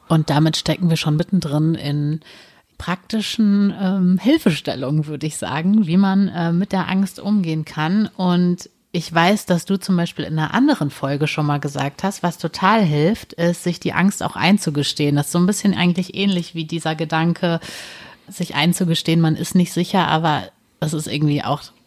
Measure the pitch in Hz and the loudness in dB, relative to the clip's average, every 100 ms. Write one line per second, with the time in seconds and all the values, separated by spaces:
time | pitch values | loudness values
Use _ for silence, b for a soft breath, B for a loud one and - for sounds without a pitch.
0 | - 160 156 170 160 156 - 156 175 165 | 0 0 2 2 2 0 -4 0 0 0
1 | 156 151 175 185 156 147 156 165 143 147 | 0 0 0 -2 0 0 0 -2 -2 -2
2 | 147 156 B B B B B - - 185 | -2 -4 B B B B B -14 -8 -8
3 | - 220 202 - 208 202 202 - 190 196 | -6 -6 -4 0 2 4 2 0 0 2
4 | 180 185 220 320 208 151 - 120 131 151 | 2 4 4 4 4 0 -2 -4 0 0
5 | 151 147 156 - 92 135 175 214 175 180 | 0 -4 -6 -6 -6 -2 2 4 4 4
6 | 196 190 196 175 170 170 196 190 - 185 | 4 4 2 0 0 2 0 -2 0 0
7 | 196 - 202 208 165 160 151 - 156 202 | -2 -4 -2 0 0 -2 -4 -4 0 0
8 | 214 - 185 175 180 175 - _ _ 175 | -2 -2 0 2 2 0 -6 _ _ -8
9 | - 170 175 208 - 175 - 196 - 180 | -2 2 2 2 0 -2 0 -4 0 0
10 | 170 - - 156 156 208 285 285 147 - | 0 -4 -4 -2 0 2 2 2 -2 -4
11 | 135 139 151 - 147 143 143 139 139 - | -4 -2 -2 0 0 0 -2 -4 -4 -4
12 | 190 - 175 - 165 - 196 226 185 147 | -6 -2 -6 -4 -8 -2 2 4 4 4
13 | 156 226 - - 170 175 175 170 - - | 2 0 -6 -2 -2 0 -4 -4 -4 0
14 | 190 - - - 147 202 - 147 143 - | 0 0 -6 0 2 2 2 -2 -2 0
15 | 147 143 143 175 180 214 208 - 175 175 | 0 0 0 2 2 2 0 2 0 0
16 | 185 - 202 180 170 165 160 170 160 160 | -4 -2 0 0 -4 -8 -6 -4 -4 -4
17 | 160 160 165 170 175 165 B B B B | -2 0 0 0 0 -2 B B B B
18 | B B - - 180 - 160 165 180 165 | B B -16 -10 -6 0 2 2 0 -2
19 | - 165 160 156 165 185 180 - 180 196 | 0 2 2 0 0 2 2 0 0 0
20 | 165 156 160 143 90 _ _ - 156 151 | 2 2 0 -2 -4 _ _ -8 -4 -4
21 | 156 147 151 147 - 143 - _ | -4 0 0 0 0 -4 -6 _